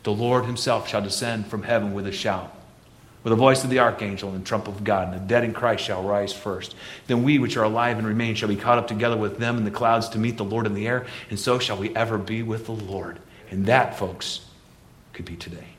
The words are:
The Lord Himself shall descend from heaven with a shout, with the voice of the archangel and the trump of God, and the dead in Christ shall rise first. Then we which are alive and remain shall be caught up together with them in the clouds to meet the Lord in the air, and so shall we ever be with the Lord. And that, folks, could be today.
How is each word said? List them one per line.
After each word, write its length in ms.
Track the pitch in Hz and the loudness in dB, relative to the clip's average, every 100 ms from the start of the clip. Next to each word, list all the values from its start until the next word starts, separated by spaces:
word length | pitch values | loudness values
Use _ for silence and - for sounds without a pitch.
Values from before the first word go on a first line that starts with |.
The 100 | 113 | -2
Lord 320 | 104 120 123 | 0 2 2
Himself 420 | 117 120 135 113 - | 2 -2 0 0 0
shall 140 | 107 | -4
descend 460 | 98 - 117 113 104 | -2 -4 -2 -4 -4
from 160 | 107 | -6
heaven 300 | 107 113 104 | 0 0 0
with 140 | 98 98 | -4 -6
a 60 | |
shout, 400 | 95 110 95 92 - - - - - - - | -2 -2 -2 -6 -16 -20 -20 -20 -20 -20 -8
with 80 | 117 | 0
the 40 | |
voice 300 | 113 131 131 | 6 6 6
of 40 | 131 | 2
the 100 | 127 | 4
archangel 500 | 120 104 104 98 98 | 4 2 -6 -6 -6
and 120 | 95 | -8
the 60 | 92 | -4
trump 220 | 110 104 | -4 -4
of 160 | 101 | -4
God, 260 | 104 98 90 | 0 0 0
and 100 | 92 | -6
the 60 | 95 | 0
dead 160 | 120 | 2
in 100 | 117 | 2
Christ 300 | 110 120 104 | 0 0 0
shall 200 | - 92 | -2 -4
rise 280 | 95 104 98 | 0 0 0
first. 440 | - 107 92 - - - - - | -6 -6 -6 -8 -14 -16 -16 0
Then 160 | 120 | 2
we 140 | 131 147 | 6 4
which 180 | 117 117 | 4 2
are 60 | |
alive 340 | 107 113 120 110 | 2 4 2 0
and 100 | 110 | 0
remain 280 | 110 117 | 0 0
shall 120 | 110 107 | 0 0
be 80 | |
caught 220 | 101 - 120 | 0 4 4
up 100 | - | 4
together 300 | 107 117 113 | 0 2 2
with 220 | 104 104 | -2 0
them 180 | 117 120 | 0 0
in 80 | |
the 60 | 104 | -2
clouds 360 | 101 117 117 - | 2 4 4 2
to 100 | 110 | -2
meet 180 | 117 113 | -2 -2
the 80 | |
Lord 200 | 101 113 | -2 0
in 100 | 107 | 0
the 120 | 101 110 | -2 -2
air, 180 | 123 123 - - | -2 -4 -14 -8
and 80 | 101 | -4
so 220 | - 123 | 2 2
shall 160 | - | 2
we 180 | 98 107 | -2 -2
ever 240 | 113 113 110 | 0 0 0
be 260 | 98 113 | -2 -4
with 240 | 113 110 113 | -4 -6 -6
the 40 | |
Lord. 480 | 107 95 98 87 85 - - - | -10 -6 -8 -8 -14 -20 -20 -8
And 160 | 98 98 | -2 4
that, 300 | 127 120 - | 4 4 -2
folks, 440 | 95 95 - - - - - - - - - | -6 -6 -10 -10 -14 -20 -20 -20 -20 -20 -20
could 100 | - | -14
be 140 | 87 87 | -12 -12
today. 300 | - 85 - | -12 -14 -18